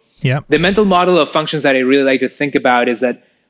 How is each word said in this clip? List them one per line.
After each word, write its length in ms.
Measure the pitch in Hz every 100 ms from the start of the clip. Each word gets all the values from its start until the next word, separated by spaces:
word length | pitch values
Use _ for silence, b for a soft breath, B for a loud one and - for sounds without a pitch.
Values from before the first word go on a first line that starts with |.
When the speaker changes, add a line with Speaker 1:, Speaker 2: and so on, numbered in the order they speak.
| _ _
Speaker 1:
Yep. 260 | 131 139 -
Speaker 2:
the 80 | 151
mental 260 | 175 208
model 340 | 202 180 180 175
of 100 | 143
functions 340 | 156 156 156
that 120 | 143 131
I 40 |
really 240 | 127 139
like 160 | 135 135
to 80 | 127
think 260 | - 143 139
about 340 | 131 123 123
is 120 | 120
that 260 | 123 120 _ _